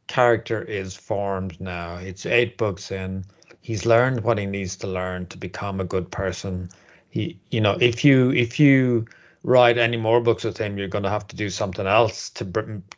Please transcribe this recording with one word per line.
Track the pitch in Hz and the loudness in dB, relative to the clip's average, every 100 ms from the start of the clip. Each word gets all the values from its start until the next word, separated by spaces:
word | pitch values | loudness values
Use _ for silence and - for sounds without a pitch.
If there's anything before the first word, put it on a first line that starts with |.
| - | -4
character | - 120 113 - 107 | 2 4 4 0 -6
is | - 101 95 - | -4 -6 -6 -8
formed | - 101 101 95 92 85 | -6 -4 -2 -4 -6 -8
now. | 95 87 85 87 | -8 -8 -8 -8
It's | 92 92 135 | -10 -8 -2
eight | 117 120 - | 0 0 -2
books | 107 92 - | -4 -4 -8
in. | 95 95 92 92 _ _ _ | -8 -6 -8 -10 _ _ _
He's | - 107 113 | -8 -2 4
learned | 117 127 127 | 4 4 0
what | 107 104 | 0 0
he | 98 | -2
needs | 98 92 - | -4 -6 -6
to | 98 | -6
learn | 92 92 90 90 | -4 -4 -6 -8
to | - | -10
become | 90 - 101 95 | -12 -8 -6 -4
a | 90 | -4
good | 92 85 | -4 -4
person. | - 95 87 98 90 90 - _ _ _ | -4 -4 -4 -6 -6 -8 -14 _ _ _
He, | 117 104 - _ | -6 -6 -8 _
you | 117 | 0
know, | 104 101 | 2 4
if | 123 117 143 | 2 4 4
you, | 131 127 | 6 4
if | 139 117 - | 2 0 4
you | 143 135 127 120 113 _ _ _ | 6 6 4 0 -2 _ _ _
write | 123 123 120 120 | 2 6 6 4
any | 117 117 | 2 0
more | 110 120 | 2 4
books | 117 110 | 4 0
with | 113 98 | -2 -4
him, | 107 101 | -4 -4
you're | 98 | -4
gonna | 104 98 | -2 -2
have | 104 101 | -4 -6
to | 95 | -6
do | 104 | -6
something | - 101 90 95 | -4 -4 -2 2
else | 110 113 - - | 4 4 0 -12
to | - 98 | -10 -6
br-, | 107 110 104 90 | -4 -4 -8 -12